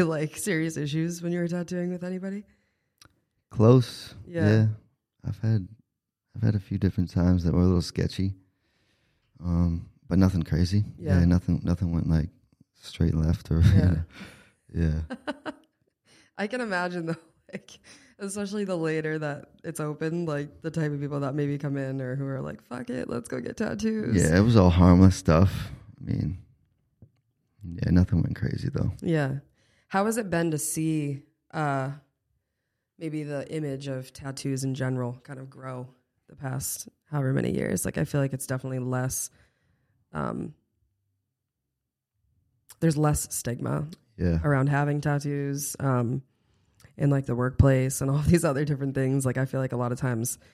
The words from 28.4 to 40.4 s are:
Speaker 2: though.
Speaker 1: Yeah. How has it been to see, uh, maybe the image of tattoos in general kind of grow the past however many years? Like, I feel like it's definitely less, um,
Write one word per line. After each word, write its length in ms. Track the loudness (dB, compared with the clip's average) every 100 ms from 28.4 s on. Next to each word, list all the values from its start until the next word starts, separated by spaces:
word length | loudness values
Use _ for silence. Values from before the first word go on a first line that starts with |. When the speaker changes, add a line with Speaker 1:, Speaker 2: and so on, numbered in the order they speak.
| -4 -4 -4
Speaker 2:
though. 180 | -2 -2 -2
Speaker 1:
Yeah. 320 | -2 0 0 -4 -10 _ _ _ -6
How 200 | -2 0
has 100 | -2
it 140 | -2
been 200 | -2 -2
to 80 | -2
see, 640 | -4 -2 -2 -2 -2 -6 -12 _ _
uh, 380 | -4 -2 -2 -4 -8 _ _ _ _ _ _ _ _ _ -12
maybe 240 | -8 -8
the 240 | -6 -8 -6
image 320 | -6 -6 -6 -6
of 260 | -8 -10
tattoos 520 | -12 -12 -6 -4 -2
in 100 | -2
general 460 | -2 -2 -2 -4 -8
kind 160 | -14 -16
of 100 | -16
grow 380 | -16 -12 -12 -12 _ _ _ _
the 60 |
past 540 | -12 -8 -6 -6 -8 -12 _ -6
however 240 | -2 0
many 200 | 0 0
years? 300 | -2 -2 -4
Like, 140 | -4 -4
I 60 |
feel 160 | -2 -2
like 120 | -2
it's 160 | -4 -6
definitely 320 | -8 -6 -6
less, 500 | -4 -2 -4 -4 -8 _ _ _ _ _ _ _ _
um, 420 | -8 -6 -6